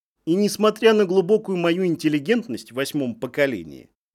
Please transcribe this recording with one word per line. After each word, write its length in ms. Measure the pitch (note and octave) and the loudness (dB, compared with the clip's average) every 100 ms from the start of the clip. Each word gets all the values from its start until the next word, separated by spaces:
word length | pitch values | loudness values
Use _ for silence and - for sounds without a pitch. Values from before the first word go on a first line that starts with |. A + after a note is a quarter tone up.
| _ _ - | _ _ -2
И 80 | F#3 | 0
несмотря 580 | G#3 G3+ G#3+ G#3+ A3+ | 0 2 0 4 4
на 120 | G#3+ F#3+ | 4 4
глубокую 520 | F#3+ F3 G#3+ G#3+ F3+ | 2 2 0 0 -2
мою 260 | E3+ F3 F#3 | 0 0 0
интеллигентность 840 | D#3 D#3 D3 C#3 A#3+ - A2 - | 0 0 0 0 -2 -2 -10 -8
в 40 | A#2+ | -6
восьмом 400 | C#3 D3 B2+ G#2+ | -4 -4 -4 -6
поколении, 720 | B2+ D3 C#3 G#2 D#2+ C2+ - _ _ | -6 -2 -2 -2 -10 -18 -20 _ _